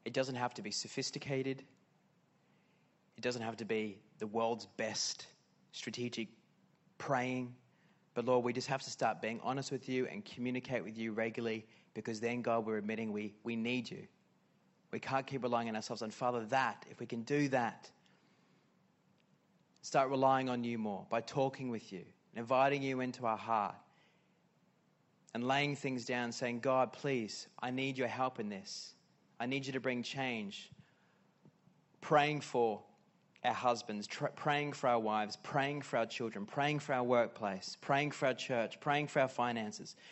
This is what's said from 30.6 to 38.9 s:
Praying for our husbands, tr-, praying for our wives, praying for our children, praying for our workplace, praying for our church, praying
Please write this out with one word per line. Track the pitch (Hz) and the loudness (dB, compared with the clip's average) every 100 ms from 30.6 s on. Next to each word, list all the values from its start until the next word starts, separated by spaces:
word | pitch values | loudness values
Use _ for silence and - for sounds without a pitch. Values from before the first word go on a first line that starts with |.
| - - - _ _ _ _ _ - _ _ _ _ _ | -14 -20 -20 _ _ _ _ _ -20 _ _ _ _ _
Praying | - 151 147 147 | 4 6 6 2
for | - 127 117 101 - _ _ _ _ _ | 0 2 2 0 -8 _ _ _ _ _
our | 123 | -2
husbands, | 113 123 117 - 104 104 | 2 2 2 -2 -6 -6
tr-, | - 143 | -4 -4
praying | - 151 143 147 | 0 2 2 0
for | 135 127 | 0 4
our | 120 | 4
wives, | 110 107 104 - | 4 2 0 -4
praying | - 143 139 147 | -2 0 0 -2
for | - 127 | -2 0
our | 113 | 0
children, | - 113 104 104 | -2 -4 -4 -4
praying | 143 143 147 | 0 2 0
for | 147 | 0
our | 131 | 0
workplace, | 123 123 113 - 104 95 - - | 4 6 4 0 -2 -2 -6 -8
praying | - 139 147 | 2 2 2
for | - 139 | 2 2
our | |
church, | 123 - 123 107 - | 2 0 0 0 -2
praying | 151 | 0